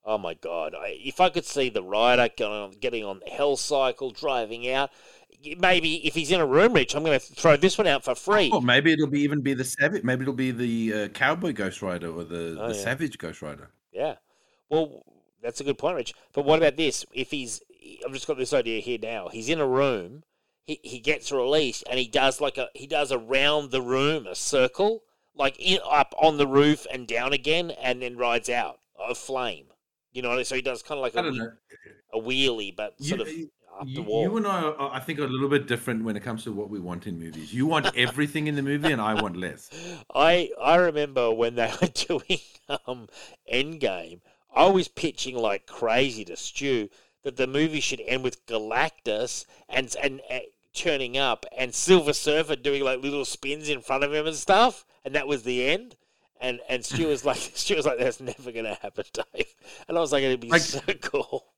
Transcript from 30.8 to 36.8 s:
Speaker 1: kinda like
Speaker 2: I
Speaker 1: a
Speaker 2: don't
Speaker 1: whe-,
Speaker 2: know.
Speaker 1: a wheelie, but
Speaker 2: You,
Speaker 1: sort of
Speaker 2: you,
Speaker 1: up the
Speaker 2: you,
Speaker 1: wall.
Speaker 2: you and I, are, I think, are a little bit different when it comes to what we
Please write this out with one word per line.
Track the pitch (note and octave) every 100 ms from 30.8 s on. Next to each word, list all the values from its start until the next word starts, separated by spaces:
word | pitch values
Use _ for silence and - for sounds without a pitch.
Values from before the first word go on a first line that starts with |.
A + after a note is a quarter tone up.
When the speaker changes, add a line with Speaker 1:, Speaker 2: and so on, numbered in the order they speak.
Speaker 1:
kinda | - D3
like | B2+ -
Speaker 2:
I |
Speaker 1:
a |
Speaker 2:
don't | E3
Speaker 1:
whe-, | B2
Speaker 2:
know. | A2+ - _ - - - _
Speaker 1:
a | A2+
wheelie, | A2+ C3 C3+ A2+ G2
but | F2+ G#2 _
Speaker 2:
You, | C#3+
Speaker 1:
sort | F#3+
of | -
Speaker 2:
you, | D#3 D#3 _ _ -
Speaker 1:
up | C3
the |
Speaker 2:
you, | C3
Speaker 1:
wall. | F3 A2+
Speaker 2:
you | F3+ A3+
and | G#3
I, | F#3
are, | D#3 D3+ C#3
I | B2+
think, | C3 D3
are |
a | C#3+
little | B2+ C#3
bit | C#3+ C#3
different | A#2 - A2+
when | A2+ G#2
it |
comes | B2 A2
to | A#2
what | G2+ G2+
we | G#2